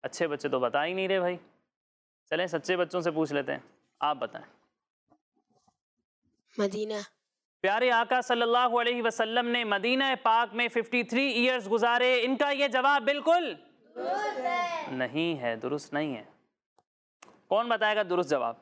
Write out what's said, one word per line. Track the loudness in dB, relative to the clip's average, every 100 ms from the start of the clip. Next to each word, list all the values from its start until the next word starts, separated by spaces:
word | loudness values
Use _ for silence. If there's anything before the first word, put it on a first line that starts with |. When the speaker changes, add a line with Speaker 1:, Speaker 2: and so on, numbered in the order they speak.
Speaker 1:
اچھے | -8 -4 -2
بچے | -2 -2
تو | 0
بتا | 0 0
ہی | -2
نہیں | -2 0
رہے | 0
بھائی۔ | 0 -4 -12 _ _ _ _ _ _ _ _
چلیں، | -2 0
سچے | -2 0 0
بچوں | 0 0
سے | 0
پوچھ | 0 0
لیتے | -2 -2
ہیں، | -8 -10 _ _ _
آپ | -2 -2
بتائیں۔ | -6 -10 -18 _ _ _ _ _ _ _ _ _ _ _ _ _ _ _ _ _ _ _ _ -4
Speaker 2:
مدینہ۔ | -2 -2 -6 -8 -10 _ _ _ _ _
Speaker 1:
پیارے | -2 2 2
آقا | 2 2 0
صلی | 2 0
اللہ | 4 4 4 2
علیہ | 0 0
وسلم | -2 0 0 0 0
نے | -2
مدینہ | 0 0 2 2 0 2
پاک | 2 2 2
میں | -2 -2
ففٹی | -2 -2 -2
تھری | 0 0 0
ایئرز | 2 2 0 0
گزارے۔ | 2 2 4 4 2
ان | 2 0
کا | 0
یہ | 2 0
جواب | 2 4 2
بالکل | 2 0 2 2 2 -6 -14 _ _
Speaker 3:
درست | -8 -4 -2 -2 -4
ہے۔ | -2 -2 -2 -4 -6
Speaker 1:
نہیں | -4 -4 -2 -4 -2
ہے، | -4 -4
درست | -4 -6 -6
نہیں | -6 -4 -6
ہے۔ | -12 _ _ _ _ _ _ _ _ _ -20 -20 _
کون | 0 2
بتائے | 0 2 0
گا |
درست | 0 0 0
جواب؟ | 0 -2 -6